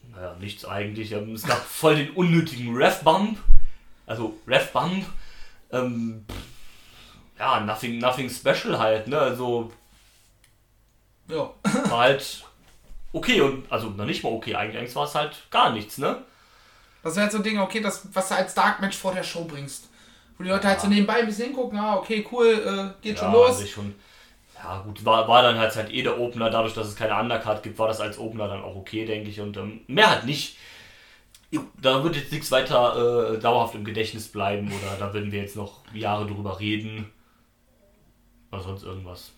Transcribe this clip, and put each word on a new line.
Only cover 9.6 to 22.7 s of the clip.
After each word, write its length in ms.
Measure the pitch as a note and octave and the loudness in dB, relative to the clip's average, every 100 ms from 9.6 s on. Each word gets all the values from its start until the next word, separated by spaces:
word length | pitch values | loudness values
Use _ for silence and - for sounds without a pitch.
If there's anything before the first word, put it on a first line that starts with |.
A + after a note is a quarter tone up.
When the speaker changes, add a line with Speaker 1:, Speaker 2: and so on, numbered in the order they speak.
| A2+ - _ _ _ _ _ _ _ _ _ _ _ _ _ _ - | -4 -14 _ _ _ _ _ _ _ _ _ _ _ _ _ _ -10
Speaker 2:
Ja. 220 | D#3+ C#3 - G3+ A#3 C#4+ | -6 -6 -4 -2 0 0
Speaker 1:
war 100 | A#2+ | 4
halt 460 | C3+ C#3 - - - _ _ - _ - - | 4 4 -4 -12 -18 _ _ -20 _ -14 -8
okay 300 | - - A3+ | -6 0 2
und, 280 | C3+ C3 - | 2 0 -6
also, 180 | A#2 A2+ | -6 -6
noch 160 | G2 G#2+ | -6 -6
nicht 180 | D#3 | -4
mal 60 | - | -4
okay, 240 | A2+ A2+ G2 | -6 -6 -6
eigentlich, 220 | G#2+ A2+ | -6 -8
eigentlich 160 | B2 C#3 | -8 -6
war 100 | D3 | -4
es 80 | D#3 | -4
halt 280 | D3+ - - | -6 -10 -4
gar 200 | A3 A#3+ | 2 2
nichts, 240 | A2 G#2 - | 0 -8 -4
ne? 260 | D3+ B3 - _ _ _ _ _ _ _ | -4 -4 -12 _ _ _ _ _ _ _
Speaker 2:
Das 120 | D#3+ E3+ | -6 -2
wäre 80 | |
halt 80 | G#3 | 0
so 40 | G#3+ | 0
ein 40 | |
Ding, 160 | G3+ G#3+ | -2 -2
okay, 220 | F#3+ A3+ | -2 -2
das, 260 | G#3 - - | -4 -6 -6
was 160 | - F#3 | -6 -2
du 60 | F#3 | -2
als 180 | F#3 | -2
Dark-Match 440 | - G3 G3 G3 - | 0 0 0 -4 -4
vor 160 | F#3+ | -6
der 100 | F#3 | -4
Show 200 | F3 E3+ | -6 -8
bringst. 460 | D#3 C#3+ C#3 - - _ - - _ _ | -10 -10 -12 -14 -18 _ -20 -20 _ _
Wo 60 | |
die 60 | F3+ | -2
Leute 180 | F#3+ G3 | 0 2
halt 100 | F#3+ | 2
Speaker 1:
Ja. 60 | |
Speaker 2:
so 40 | G3+ | 4
nebenbei 320 | G#3 G3+ A3 | 4 4 2
ein 60 | A3+ | 0
bisschen 220 | G3+ A#3+ | -2 -6
hingucken, 300 | C4 A3+ G#3 | -4 -6 -4
ah, 200 | G#3+ G3 | -2 -2
okay, 280 | - A3 G#3 | -2 -6 -4
cool, 640 | A#3+ A#3 G#3+ G3+ | 2 4 4 0